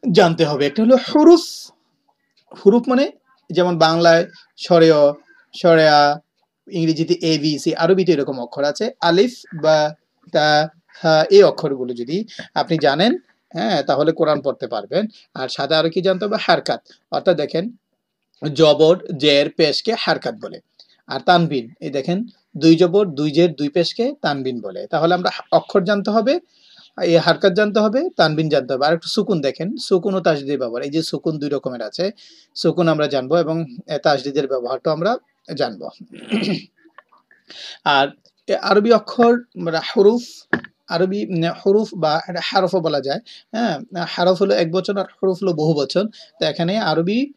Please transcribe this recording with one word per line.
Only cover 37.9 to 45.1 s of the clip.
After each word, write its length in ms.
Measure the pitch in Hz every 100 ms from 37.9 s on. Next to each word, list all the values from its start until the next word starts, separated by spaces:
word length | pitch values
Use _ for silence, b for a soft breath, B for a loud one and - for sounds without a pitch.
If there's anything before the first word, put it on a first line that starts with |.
| 139 143 - _ _ -
এ 80 |
আরবি 380 | 190 - 196 208
অক্ষর, 420 | 220 214 - 233 240 240 -
মানে, 220 | 170 160
হুরুফ, 440 | - - 202 240 240 - _ - - _ _
আরবি, 320 | 175 185 196 214
উম, 260 | 175 165 165 -
হুরুফ 220 | 202 214 190
বা 240 | 156 151 -
এটা 120 | 175
হারফও 360 | - 202 185 190
বলা 200 | 165 151
যায়। 200 | 135 143 - B B
হ্যাঁ, 520 | 220 233 151 - 185
হারফ 380 | 170 - 175 180
হলো 120 | 202
এক 180 | 196 170
বচন 240 | 180 185 196
আর 80 | 190